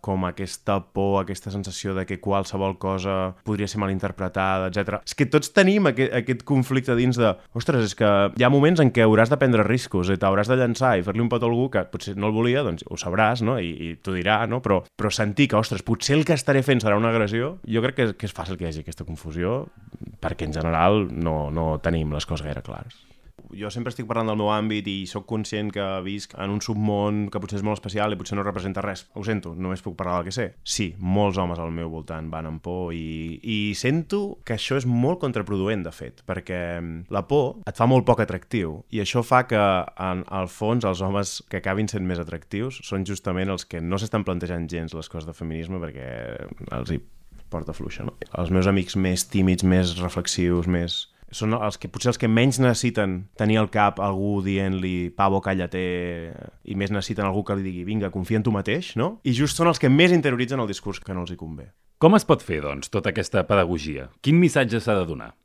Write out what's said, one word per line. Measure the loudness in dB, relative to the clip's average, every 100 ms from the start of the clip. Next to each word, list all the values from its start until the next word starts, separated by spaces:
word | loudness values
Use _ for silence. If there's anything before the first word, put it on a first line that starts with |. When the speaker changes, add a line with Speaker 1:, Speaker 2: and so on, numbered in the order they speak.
| -2
Speaker 1:
com | -2 -2
aquesta | -4 -8 -6 -2 -2 -2
por, | -2 2 2
aquesta | -2 -8 -8
sensació | -8 -8 -8 -4 -4
de | -4
que | -6
qualsevol | 0 0 0 -2 -2 -2
cosa | -4 -2 -2 -2 -2 -6 -4
podria | -2 -2
ser | -2
malinterpretada, | -2 -2 -4 -4 -4 -2 0 0 -2
etcètera. | -2 -2 -4 -6
És | -2
que | 2
tots | 2 4 4
tenim | 6 6 4
aqu-, | 2 0 0
aquest | -2 -4 2
conflicte | 2 2 0 2 2
dins | 2 4
de, | 2 2 -6 -4
«Ostres, | 0 2 0
és | 2
que | 4 6 4 4
hi | 6
ha |
moments | 8 6 6
en | 6
què | 6 8
hauràs | 8 6
de | 4
prendre | 4 4 4
riscos | 2 0 0 2
i | 2
t'hauràs | 2 2 2
de | 2
llançar | 2 2 2 2
i | 0
fer-li | 0 0
un |
pot | 2
a | 2
algú | 2 2
que | 0 -2
potser | -8 -8 -4
no | -2
el | 2
volia, | 2 2 0
doncs | -4 -8
ho | -8
sabràs, | -2 2 4 4 0
no? | 0
I, | -4
i | -6 -8 -8
t'ho | -4
dirà, | -2 2 2 2
no? | -2 2
Però, | 0 0
però | -4 -2
sentir | 0 -2 2 4
que, | 4
ostres, | 2 -4 -2
potser | -2 2 2
el | 2
que | 0
estaré | 2 2 4
fent | 2 4
serà | 2
una | 2
agressió», | 2 2 0 -4 -6 -2
jo | 0 0
crec | 0
que, | 0
que | 0 -8
és | -8
fàcil | -8 -6
que | -6
hi |
hagi | -6 -10
aquesta | -12 -10
confusió | -10 -8 -4 -2 -2 -6 -16 -20 -16 -16 -8
perquè | -6 -4 -4
en |
general | -2 0 4 4 4 0
no, | -2 -2 -2 -2
no | -2 -2 -2
tenim | 0 0 -2
les | -4 -4
coses | -6 -6
gaire | -10 -10
clares. | -14 -14 -20 _ -20 -20 -20 -18
Jo | -10 -8
sempre | -6 -8
estic | -8 -4
parlant | 0 0
del | 2
meu | 2
àmbit | 2 0 -2 -4
i | -6 -6
sóc | -10 -4
conscient | -4 -4 -4 -4
que | -4 -4 -4 -4
visc | -8 -10 -8
en | -4
un | -4
submón | -2 0 0 2 0 0 -2
que | -6
potser | -6 -4
és | -2
molt | -4
especial | -4 -2 -2
i | -2
potser | -4 -4
no | -2
representa | -4 -4 -4
res. | -6 -8 -12 -8
Ho | -4
sento, | -4 -4 -6
només | -6 -6 -8
puc | -6
parlar | -2 -2
del | -2
que | -4
sé. | -6 -8
Sí, | -8 -4 -4 -2
molts | 0 2 2 2
homes | -2 -2
al | -6 -6
meu | -6
voltant | -8 -10 -10 -8
van | -8 -8
amb | -8 -8
por | -6 -6 -6
i, | -8 -8 -8 -10
i | -4 -2 -2 -2
sento | 0 0 0 -4 -4 -8 -6
que | -6
això | -2 0
és | 2
molt | 2 2 0
contraproduent, | -2 -4 -2 0 0 -2 -4
de |
fet, | -10 -14 -14 -8
perquè | -8 -6 -6 -4 -6 -8 -10 -4
la | -4 2
por | 2 2 -4 -12
et | 2
fa | 6
molt | 6 6
poc | 4
atractiu | 2 -2 -4 -2 -2 -6 -8 -4
i |
això | -2 -2 4
fa | 2 4
que | 2
en | 4 2 -2 -6 -4 -4 -4 -6
el | -6
fons | -4 0 0 0
els | -2 0
homes | 0 -2 -8 -8
que | -6
acabin | -2 -2 -2
sent | -2 -2
més | -4
atractius | -6 -10 -8 -6 -6 -8 -6
són | -6 -4
justament | -6 -4 -2 -2
els | -4 -6
que | -8
no | -4 -4
s'estan | -2 -4 -2
plantejant | -4 -4 -6 -4
gens | -6 -6 -10
les | -10
coses | -12 -12
de | -10
feminisme | -8 -8 -8 -8
perquè | -8 -12 -12 -10 -10 -12 -12 -14 -8 -8
els | -4 -6
hi | -6 -20 -20 -20 -10
porta | -8 -8 -8
fluixa, | -10 -8 -10
no? | -10 -10 -6
Els | 0
meus | 2 4
amics | 2 0 0
més | 0 0 0
tímids, | 2 4 4
més | 4 4 4 -2
reflexius, | -4 -4 -4 0 2 2 2
més... | 0 0 -6 -8 _ -16 -4
són | -2 0
els | -2 -6
que, | -10
potser | -2 -2
els | 0
que | 2
menys | 4 4 4
necessiten | 4 4 0 0 -2 -2 -8 -2
tenir | 2 4
al | 2
cap | 4 2 2
algú | -2 0 0 0 0
dient-li, | 0 0 0 -2 -2 -4 0
«Pavo, | 2 2
cállate», | 0 -2 -2 -4 -2 -2 -4 -6 -10 -14 -18 -20
i | -8 -4
més | -2
necessiten | -2 -2 -2 0
algú | 0 -2
que | -4
li | -4
digui, | -6 -4
«Vinga, | -2 -2
confia | -4 0 0
en | 2
tu | 0
mateix», | 0 -2 -4 -2
no? | -4 -2
I | -2 0
just | 0 2
són | 2
els | 4
que | 4
més | 8 8 6
interioritzen | 4 0 -2 -2
el | -2
discurs | -4 -8 -10
que | -8
no | -6 -6
els |
hi | -10
convé. | -12 -12 -16 _ _ _
Speaker 2:
Com | 6 6
es | 6
pot | 2
fer, | 2 -4
doncs, | -4 -6 -4
tota | -2 -2
aquesta | -2 0 0 4
pedagogia? | 4 4 0 -4 -8 -10 _
Quin | 4 6
missatge | 6 4 2 0
s'ha | 0 0
de | 0
donar? | -6 -10 _